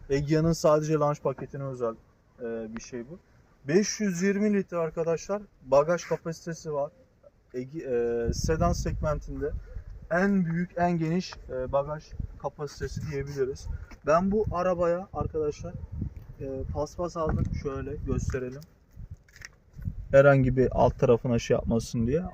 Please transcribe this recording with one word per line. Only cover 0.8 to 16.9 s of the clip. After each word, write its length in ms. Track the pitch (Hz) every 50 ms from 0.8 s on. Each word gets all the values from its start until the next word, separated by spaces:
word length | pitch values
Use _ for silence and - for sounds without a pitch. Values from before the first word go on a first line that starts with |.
| 151 151 156
launch 260 | 147 147 147 151 -
paketine 440 | - 147 131 - 135 - - 139 139
özel, 320 | 135 127 123 120 113 113 - - _ _ _ _ _ _ -
e, 340 | 123 117 117 113 113 110 113
bir 60 | 113
şey 280 | - - 127 120 117 135
bu. 100 | 175 - - _ _ - _ _ _ _ -
Beş 320 | 135 160 202 208 - - -
yüz 220 | 214 196 175 170
yirmi 320 | 190 202 196 196 214 214 208
litre 240 | 196 190 - 175
arkadaşlar 640 | 170 165 160 - 170 160 165 165 156 - - 196 208 202 - _ _ 139
bagaj 380 | 131 135 143 151 165 175 165 -
kapasitesi 720 | - 165 - - 170 165 - - 170 160 - - 156 147
var. 180 | 139 143 151 - - - _ _ _ _ - _ _ _ _ -
Ege-, 760 | 127 131 131 151 160 - 135 123 120 117 117 117 117 117 117
e, 40 | -
sedan 400 | - - 165 160 160 170 175 170
segmentinde 760 | - - 175 - - 165 156 147 147 - - 139 135 139 151 - - - - - - - - - - - -
en 340 | 160 180 196 202 202 190 175
büyük, 260 | 165 165 170 180 - -
en 200 | 170 175 175 175
geniş, 360 | 165 160 160 170 185 - - - - - -
e, 220 | 131 127 127 127
bagaj 320 | 135 139 143 147 151 156 - - - - - - - -
kapasitesi 720 | - 143 - - 147 143 - - 139 131 - - - 156
diyebiliriz. 560 | 143 139 139 143 143 139 127 127 147 - - - - - - - - - -
Ben 260 | 143 151 175 190 196
bu 140 | 202 220 202 -
arabaya 560 | 165 175 180 185 175 175 175 170 175 180 196 - -
arkadaşlar, 600 | 147 - - - 156 151 147 - - - 170 - - - - - - - - - - - - - -
e, 240 | 143 135 135 131 - - -
paspas 440 | 143 151 -